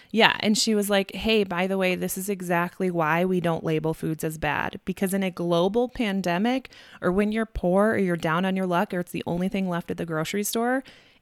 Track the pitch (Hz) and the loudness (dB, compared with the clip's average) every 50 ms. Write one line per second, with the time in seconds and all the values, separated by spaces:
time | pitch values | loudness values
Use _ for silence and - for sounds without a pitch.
0 | - _ - 220 220 170 - - - 214 214 - - 226 214 208 202 202 202 196 | -10 _ 2 6 6 6 4 4 2 2 2 2 2 2 2 0 2 2 2 0
1 | 190 - - 190 - 226 220 214 196 190 175 175 185 190 196 190 185 180 180 175 | 0 -2 -6 -4 0 2 2 2 2 0 -2 -2 -2 0 0 0 2 0 0 0
2 | 180 180 - 190 185 202 202 180 180 175 180 170 175 175 - - 190 185 175 170 | -2 -4 -4 -6 -6 -6 -6 -4 -2 0 0 0 0 -2 -4 -4 -2 -2 0 0
3 | 156 151 160 170 185 185 185 180 165 170 165 - - 165 160 156 160 160 160 - | 2 2 2 2 2 2 2 2 0 0 0 -2 0 0 0 0 0 -2 -2 -2
4 | 165 160 160 156 - 160 156 156 160 147 139 - - - - 190 - - 180 - | -4 -4 -4 -4 -4 -6 -4 -4 -4 -2 -2 -2 -2 -4 -6 -8 -8 -8 -4 -2
5 | 202 185 196 196 190 185 175 - 170 175 170 170 175 196 202 240 254 247 - - | -2 -2 0 0 -2 -2 -4 -4 -2 0 2 2 2 2 2 0 -2 -2 -2 -2
6 | 233 202 190 196 180 180 170 180 214 240 254 269 - - - - - - - - | -2 -2 -2 -2 0 0 0 0 0 0 0 -2 -4 -8 -16 -20 -20 -20 -8 -4
7 | - 180 180 202 214 214 214 226 220 - - - - 175 180 196 208 226 226 - | -2 0 2 2 0 0 0 -2 -4 -4 -4 -2 0 2 4 4 4 4 4 2
8 | 196 180 170 165 - 160 156 175 190 190 190 190 190 180 175 175 214 - 190 180 | 2 2 0 0 0 0 2 2 2 0 0 0 0 0 2 0 0 0 -2 -4
9 | 175 - - - - - 170 175 185 196 - 196 190 180 170 170 - - 175 170 | -4 -4 -6 -6 -4 -4 -2 -2 -2 -2 0 -2 -2 -2 -2 -4 -4 -6 -6 -6
10 | 170 170 160 156 160 - - 202 208 - - 226 233 247 262 269 - - - - | -6 -4 -2 -4 -2 -2 -2 -2 -2 -2 -2 0 0 0 0 -2 -2 -6 -14 -20
11 | - - _ _ | -20 -20 _ _